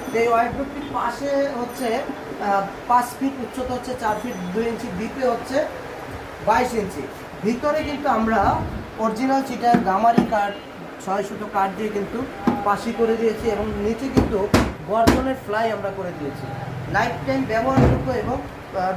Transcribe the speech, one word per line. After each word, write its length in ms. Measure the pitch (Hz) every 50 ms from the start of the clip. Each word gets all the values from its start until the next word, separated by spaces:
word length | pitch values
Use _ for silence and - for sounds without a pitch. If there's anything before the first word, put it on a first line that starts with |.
| - - -
তো 60 | 226
এই 80 | 226 240
ওয়ারড্রোবটির 560 | 233 226 240 233 - 262 277 269 - 285 - - 269
পাশে 540 | - - - - - 285 285 277 277 277 277 262 240
হচ্ছে, 360 | 240 - - - 262 233 220
আহ, 720 | 254 294 285 262 - - - - - - 202 196 196 196 - - - - -
পাঁচ 180 | 240 247 - - - -
ফিট 140 | 269 269 269 -
উচ্চতা 320 | 240 - - 262 254 254 247
হচ্ছে 200 | 254 - 254 254 -
চার 160 | 233 214 214 214 -
ফিট 100 | 247 196 185 180 180 180
দুই 140 | 220 233 233
ইঞ্চি, 200 | 226 214 240 233 185 180
ডিপে 280 | 214 233 - 269 262 247
হচ্ছে 380 | 233 233 - - 262 277 320 - - - - - - - - - - - - - - - -
বাইশ 280 | - 220 247 247 240 233
ইঞ্চি। 280 | 226 202 180 - - 131 - - - - - - - -
ভিতরে 400 | 208 247 240 - 294 294 311 302
কিন্তু 260 | 294 294 262 285 285
আমরা 460 | 247 226 220 220 226 208 196 233 302 330 330 - - - - - - -
অরিজিনাল 440 | 220 226 214 214 262 262 269 269 269 -
চিটাগাং 360 | 254 202 240 233 240 240 -
গামারি 400 | 190 185 196 220 233 233 240 - -
কাঠ, 220 | 226 208 202 202 202 - - - - - - - - - -
ছয় 180 | 185 190 202 202
সুতো 220 | 202 208 196 208 208 -
কাঠ 160 | 202 190 190 185 185
দিয়ে 120 | 214 208
কিন্তু 340 | 202 202 196 175 - 233 269 - - - - - - - -
পাশি 300 | 202 202 196 - 233 233 233
করে 200 | 233 220 226 220
দিয়েছি 320 | 233 226 214 220 - 233
এবং 160 | 208 202 208 220 208 202
নিচে 300 | 202 214 226 233 269 269 269
কিন্তু 320 | 262 - - 226 190 196 208 - - - - - - - -
গর্জনের 480 | 196 226 226 233 240 254 254 269 262 - -
ফ্লাই 260 | - 208 214 233 226
আমরা 200 | 214 202 196 196 190 196
করে 140 | 185 175 165 151
দিয়েছি। 280 | 147 139 131 - - - - - - - - - - - 170
লাইফ 180 | 196 226 233 226 - - 269
টাইম 160 | 262 269 262
ব্যবহারযোগ্য 680 | 208 220 226 240 262 269 254 247 247 - - - 262
এবং, 260 | 254 240 214 233 254 277
আহ, 540 | 277 - - - - - - 196 180 185 190